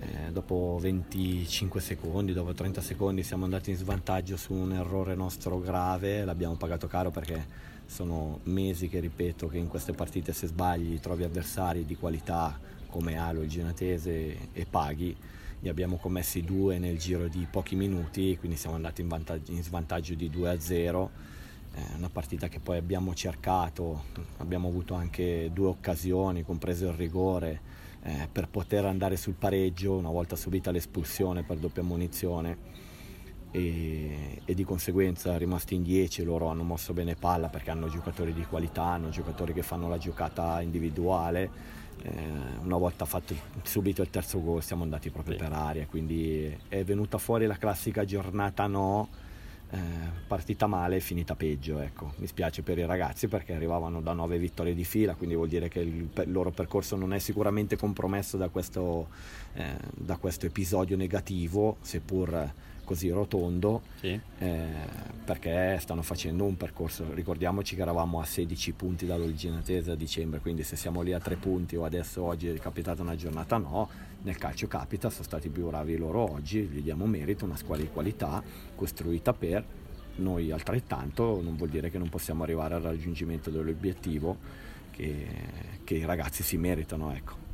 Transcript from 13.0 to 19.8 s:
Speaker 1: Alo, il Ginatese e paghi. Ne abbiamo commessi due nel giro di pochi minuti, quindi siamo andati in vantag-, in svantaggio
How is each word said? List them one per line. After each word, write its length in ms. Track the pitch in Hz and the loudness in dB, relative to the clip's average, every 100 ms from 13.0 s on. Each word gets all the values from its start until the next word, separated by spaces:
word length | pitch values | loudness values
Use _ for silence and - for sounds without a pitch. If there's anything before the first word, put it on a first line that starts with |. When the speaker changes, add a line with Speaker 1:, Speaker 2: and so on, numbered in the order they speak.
| 82 80 | 0 0
Speaker 1:
Alo, 240 | 82 82 | 0 0
il 60 | 78 | -2
Ginatese 1000 | 80 85 82 90 87 82 82 78 78 - | -2 -2 0 0 2 0 0 -2 -4 -8
e 140 | - 87 | -6 0
paghi. 480 | 90 73 76 90 - - - - - | 2 2 0 -2 -4 -10 -12 -10 -6
Ne 100 | 90 | -2
abbiamo 280 | 82 90 87 | 0 0 0
commessi 440 | 90 90 87 90 | 0 0 0 0
due 380 | 82 95 98 90 | 2 4 4 4
nel 180 | 87 85 | 2 0
giro 300 | 85 90 85 | 0 0 0
di 180 | 87 85 | 0 -2
pochi 280 | 101 87 95 | -2 0 2
minuti, 600 | 98 92 80 - 95 87 | 2 2 0 2 2 2
quindi 180 | 87 80 | 0 -4
siamo 180 | 85 82 | -2 -4
andati 260 | 80 82 | -4 -4
in 60 | 87 | -2
vantag-, 420 | 82 80 82 78 | -2 -2 -4 -4
in 120 | 87 | -4
svantaggio 540 | 85 87 | -2 -2